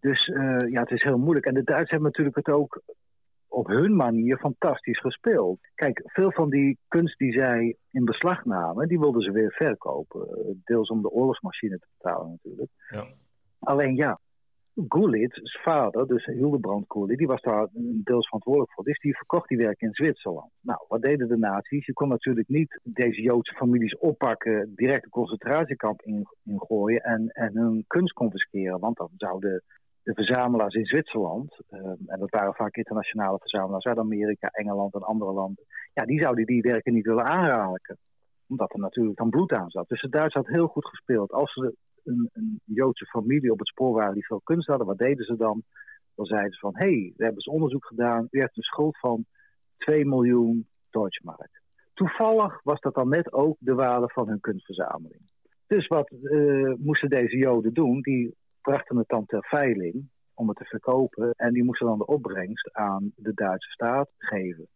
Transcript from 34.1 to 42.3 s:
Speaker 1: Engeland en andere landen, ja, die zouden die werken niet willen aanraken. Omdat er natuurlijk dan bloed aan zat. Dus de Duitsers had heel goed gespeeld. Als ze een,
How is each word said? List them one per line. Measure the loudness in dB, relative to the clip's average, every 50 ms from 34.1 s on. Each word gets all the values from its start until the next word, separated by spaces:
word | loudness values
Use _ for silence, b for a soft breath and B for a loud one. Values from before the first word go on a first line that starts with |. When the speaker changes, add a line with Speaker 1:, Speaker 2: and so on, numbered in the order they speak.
| -2 -2 -2 -2 -2 -4 -6 -8
Speaker 1:
Engeland | -6 -6 -6 -4 -4 -4 -4 -4 -6
en | -8 -6
andere | -4 -4 -4 -2 -4 -4
landen, | -4 -4 -6 -6 -12 -16 B B B B B B
ja, | -6 -2
die | 0 0 0
zouden | 2 2 2 0 0
die | 2 2 2 2
werken | 2 0 0 0 2 0
niet | 2 2
willen | 2 0 2 2
aanraken. | 2 2 2 2 2 2 2 0 -2 -4 -6 _ -12 -18 -18 _ _ _ _ _ _ _ _ _ _
Omdat | -4 -4 -4 -4 -4
er | -6
natuurlijk | -6 -4 -2 0 0 0 0
dan | 0 -2 0
bloed | 2 2 2 2 0
aan | -2 -2 -4
zat. | -8 -8 -6 -6
Dus | -6 -6 -6
de | -2
Duitsers | 0 0 0 0 0 -2 -4
had | 0 2
heel | 2 2
goed | 2 0 -4 -8
gespeeld. | -8 -12 -18 _ _ 0 0 0 0 0
Als | -2 -2 -2 -2
ze | -4 -4 -4 -6 _ _ _ _ _ _
een, | -4 -2 -2 -2 -2